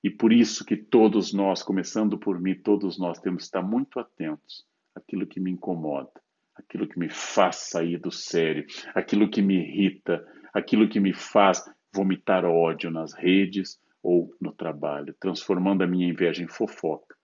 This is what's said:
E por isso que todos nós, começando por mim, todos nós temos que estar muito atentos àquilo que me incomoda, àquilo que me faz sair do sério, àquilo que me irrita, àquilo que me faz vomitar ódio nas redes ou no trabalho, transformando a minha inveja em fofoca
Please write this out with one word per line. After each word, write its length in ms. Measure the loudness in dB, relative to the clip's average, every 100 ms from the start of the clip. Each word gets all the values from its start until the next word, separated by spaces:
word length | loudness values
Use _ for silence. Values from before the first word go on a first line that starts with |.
E 60 | -6
por 240 | 2 4
isso 320 | 6 4 0
que 120 | -4 -4
todos 560 | 2 6 6 4 0
nós, 300 | 0 0 0
começando 560 | -2 -4 -2 -2 0 0
por 220 | -4 -2
mim, 140 | -2
todos 440 | -2 2 2 0 -4
nós 200 | -6 -4
temos 240 | -6 -6
que 40 | -6
estar 160 | -4
muito 360 | -2 -2 -2 -8
atentos 680 | -12 _ -10 -10 _ -20 _ _ _
àquilo 320 | -20 _ -8 -8
que 140 | -6
me 100 | -6
incomoda, 640 | -6 -6 -6 -4 -6 -8 -20 _ _ _
àquilo 320 | -20 _ -8 -6
que 120 | -6
me 120 | -6
faz 460 | -6 -2 2 2 0
sair 420 | -6 -4 -2 -4
do 120 | -6
sério, 560 | -10 -4 0 0 -2 -6 -16 -6
àquilo 340 | -6 0 2 2
que 140 | 2
me 140 | 2 2
irrita, 680 | 0 0 0 0 -4 -4 -4 -20 -6
àquilo 360 | -6 0 4 4
que 120 | 4
me 120 | 0
faz 520 | -2 0 6 6 4 -4 -20 _
vomitar 520 | -2 0 -2 0 2
ódio 460 | 4 2 2 0 -6
nas 220 | -6 -8
redes 680 | -2 2 4 2 -2 -8 -14 _ _
ou 300 | 0 0 0 -10
no 120 | -12
trabalho, 600 | -8 -8 -6 -6 -6 -10 -8
transformando 640 | -6 -6 -4 0 0 2
a 40 | 2
minha 220 | 0 0
inveja 340 | 0 0 0
em 60 | -8
fofoca 680 | -6 -8 -4 -6 -6 _ -20